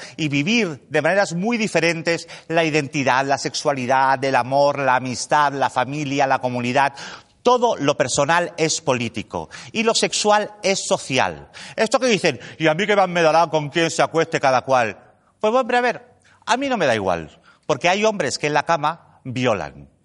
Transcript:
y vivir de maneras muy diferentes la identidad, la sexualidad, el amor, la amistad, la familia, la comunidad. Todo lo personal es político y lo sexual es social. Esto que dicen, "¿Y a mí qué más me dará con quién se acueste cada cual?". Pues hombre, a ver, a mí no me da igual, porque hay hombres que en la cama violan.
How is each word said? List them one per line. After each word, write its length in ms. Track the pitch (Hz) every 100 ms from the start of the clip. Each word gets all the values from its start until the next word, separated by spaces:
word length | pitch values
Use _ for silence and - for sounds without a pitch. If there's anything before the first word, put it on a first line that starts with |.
| - -
y 100 | 156
vivir 600 | 143 151 233 190 135 -
de 140 | 147
maneras 320 | 147 196 196 170
muy 240 | 208 240
diferentes 680 | 220 170 165 165 165 165 - - -
la 160 | 165
identidad, 600 | 165 151 139 151 131 127 139
la 120 | 135
sexualidad, 880 | 147 - 151 139 123 131 135 135 135
el 100 | 131
amor, 440 | 123 135 143 139
la 160 | 135 127
amistad, 580 | 127 117 - 151 147
la 160 | 139 127
familia, 560 | 131 123 147 143 139 135
la 140 | 131
comunidad. 560 | 127 123 123 127 139 - - - _ _
Todo 360 | 240 247 233 180
lo 180 | 143 147
personal 580 | 139 - 143 170 175 -
es 240 | 160 -
político 680 | - 123 117 - - 87 80 - 127
y 120 | 214
lo 120 | 226 220
sexual 600 | 196 - 208 208 208 -
es 240 | 185 196 -
social. 640 | 190 - 127 95 73 73 - - -
Esto 200 | 214 262
que 100 | 247
dicen, 300 | 202 180 123 - -
"¿Y 100 | 156
a 60 |
mí 120 | 156 202
qué 120 | 202
más 100 | 185
me 140 | 175
dará 260 | 160 156 165
con 200 | 156 147
quién 200 | 170 165
se 120 | 156
acueste 400 | 139 160 160 147
cada 200 | 139 127
cual?". 360 | 131 131 110 92 - _ _ -
Pues 140 | 214
hombre, 240 | 247 240 247
a 40 |
ver, 240 | 240 175 - _ _ _ -
a 120 | 240
mí 100 | 277
no 80 | 233
me 100 | 147
da 80 |
igual, 460 | 110 95 85 78 - _ _ -
porque 220 | 139 170
hay 160 | 196
hombres 340 | 214 208 139 -
que 100 | 151
en 60 |
la 120 | 147 -
cama 560 | 165 147 165 _ _
violan. 680 | 131 123 127 101 73 71 71 _